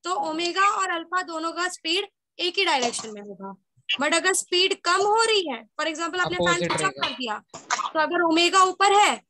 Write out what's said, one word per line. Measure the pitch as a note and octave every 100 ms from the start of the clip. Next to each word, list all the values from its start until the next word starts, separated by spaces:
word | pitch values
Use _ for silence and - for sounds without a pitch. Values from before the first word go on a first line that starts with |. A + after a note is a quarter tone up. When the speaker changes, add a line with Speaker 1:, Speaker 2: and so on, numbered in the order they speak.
Speaker 1:
तो | F4
ओमेगा | F#4+ E4 D#4 F4 F4 G4+
और | G#4+ F#4+
अल्फा | E4+ E4 F4+
दोनों | F4+ E4 E4
का | E4 F4+
स्पीड | - D#4+ F4+ G4+ _ _ -
एक | F4+ -
ही |
डायरेक्शन | F#4 C#4+ A#3+ - A3
में | G#3
होगा, | G#3 F#3 G3 F#3+ _ _ - -
but | C#4+
अगर | D4+ F#4
स्पीड | F#4 - - F#4 -
कम | - F#4
हो | G4+ G#4+
रही | A4+ G#4+ D#4+
है, | A#3+ A3+ -
for | D#4
example | D#4 E4+ -
आपने | - F4+
फैन | F3
Speaker 2:
अपोजिट | F3 F3
Speaker 1:
स्विच |
ऑफ | -
Speaker 2:
रहेगा। | F#4+ - D#4
Speaker 1:
कर |
दिया, | B3 B3 G#3+ _ - - B3 -
तो | -
अगर | D4+ F4
ओमेगा | E4+ D#4+ F4 F#4+
ऊपर | F#4 F#4 G4
है | G4+ F#4+ A#3